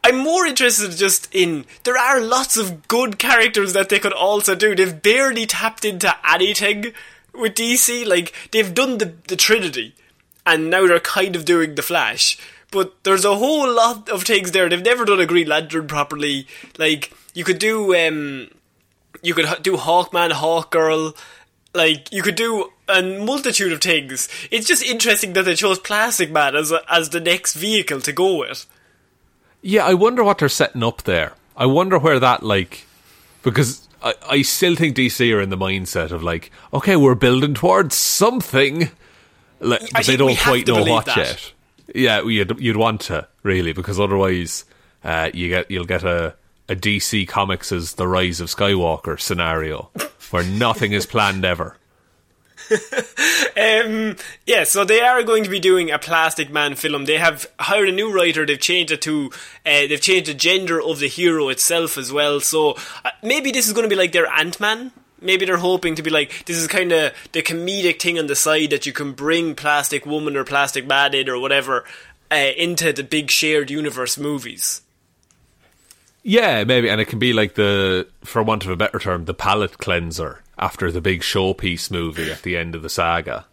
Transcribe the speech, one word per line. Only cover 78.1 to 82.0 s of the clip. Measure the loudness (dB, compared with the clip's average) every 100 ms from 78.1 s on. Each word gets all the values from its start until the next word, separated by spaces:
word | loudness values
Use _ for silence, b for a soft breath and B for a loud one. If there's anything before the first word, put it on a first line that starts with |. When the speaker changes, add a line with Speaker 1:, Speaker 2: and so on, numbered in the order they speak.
| _
Speaker 2:
for | -6 -2
want | 0 0 -2
of |
a | -2
better | -2 -2
term, | -4 -4 -4
the |
palate | -6 -2 0 -2 -6
cleanser | -4 -2 -4 -8 -10 -10 _ -6
after | -6 -4 -4
the | -2
big | -2 -4
showpiece | -2 -2 -2 -2 -4 -4 -6
movie | -6